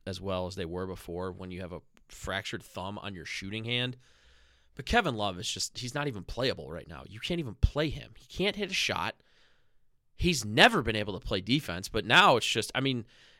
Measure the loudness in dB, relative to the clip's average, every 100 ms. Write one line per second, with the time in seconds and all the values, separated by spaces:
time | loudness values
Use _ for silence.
0 | -10 -6 -2 -2 -2 -4 -6 -4 -6 -8
1 | -8 -6 -6 -8 -10 -10 -10 -12 -14 -20
2 | -20 -12 -6 -4 -4 -8 -10 -10 -8 -8
3 | -10 -10 -10 -8 -6 -6 -2 -2 -2 -6
4 | -18 -20 -20 -20 -20 _ _ -10 2 4
5 | 4 2 0 -2 -4 -4 -6 -6 -6 -4
6 | -4 -4 -8 -2 0 0 -6 -10 -10 -14
7 | -14 -8 -4 -2 -4 2 2 4 -2 -2
8 | -10 -20 -12 -2 -2 0 -2 0 0 0
9 | -2 -6 _ _ _ _ _ _ _ _
10 | _ 0 2 2 2 8 8 8 0 0
11 | -2 -4 -2 -2 2 2 2 -6 -4 -2
12 | 6 8 10 8 4 0 0 0 0 -2
13 | -6 -18 -20